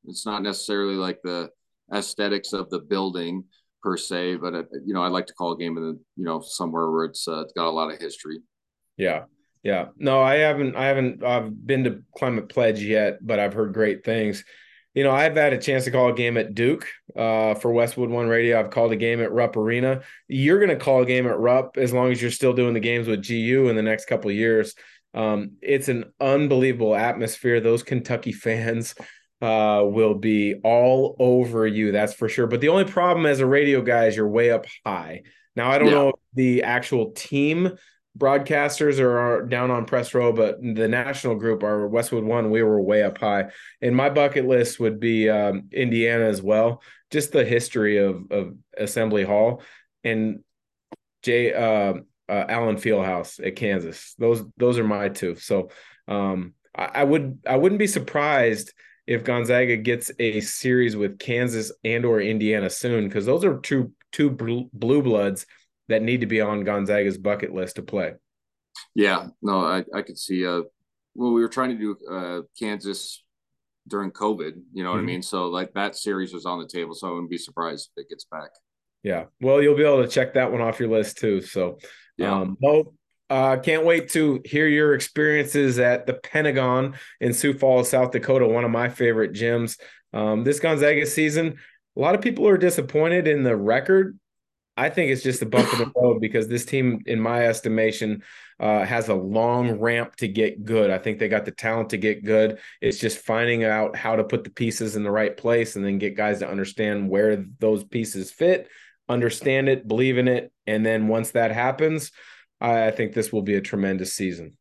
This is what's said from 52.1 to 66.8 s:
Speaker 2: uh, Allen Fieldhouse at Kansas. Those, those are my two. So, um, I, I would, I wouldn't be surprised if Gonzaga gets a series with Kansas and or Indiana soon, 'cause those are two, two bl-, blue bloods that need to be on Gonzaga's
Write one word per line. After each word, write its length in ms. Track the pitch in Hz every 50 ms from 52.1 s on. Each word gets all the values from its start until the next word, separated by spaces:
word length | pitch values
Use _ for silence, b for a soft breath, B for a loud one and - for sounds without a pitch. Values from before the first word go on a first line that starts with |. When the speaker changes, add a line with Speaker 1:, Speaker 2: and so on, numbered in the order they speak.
| _ _ _ -
Speaker 2:
uh, 160 | 101 101 - -
Allen 280 | 110 117 117 113 107
Fieldhouse 680 | 101 - 117 107 98 95 95 90 87 82 - - - -
at 100 | 95 95
Kansas. 600 | - 120 104 98 92 85 82 82 - - - -
Those, 260 | - 117 117 117 113 104 - _
those 220 | - 123 123 123 120
are 40 | 113
my 260 | 107 104 101 101 98
two. 260 | 98 - 101 87 85
So, 340 | - - - 107 98 90 B B B B B B B B
um, 480 | - 101 101 98 98 95 92 90 90 _ _ _ _ _
I, 100 | - - - -
I 80 | 131 143
would, 360 | 139 151 160 139 135 131 - _
I 100 | - 131
wouldn't 220 | 135 156 190 202 202
be 80 | 208
surprised 840 | 196 - 165 131 - - 147 147 151 147 135 120 117 107 104 101 - _ b b b b b b
if 180 | - 120 113 110
Gonzaga 540 | 131 123 120 117 117 123 123 127 123 120
gets 340 | 110 110 123 120 120 - - - -
a 220 | 120 113 107 107
series 560 | 104 - - - - 127 123 127 123 117 107
with 220 | 104 101 98 101 -
Kansas 520 | - - 120 120 123 123 117 113 107 - - _ -
and 180 | 113 117 117 120
or 160 | 120 113 107
Indiana 500 | 98 107 110 107 107 107 107 104 98 92
soon, 400 | - - - 123 120 113 104 98
'cause 160 | 101 107 98
those 200 | 117 139 170 190
are 140 | 190 143 127
two, 340 | - - 147 135 123 123 _ _ _ _
two 180 | - - 147 143
bl-, 400 | 127 117 120 113 117 120 123 - -
blue 280 | 101 117 113 139 147
bloods 440 | 135 123 110 104 101 98 95 - - b b b b b _ _ _
that 140 | - 113 107
need 180 | 110 113 123 127
to 80 | 120
be 140 | 101 113 110
on 240 | 107 104 104 104 98
Gonzaga's 520 | 101 104 101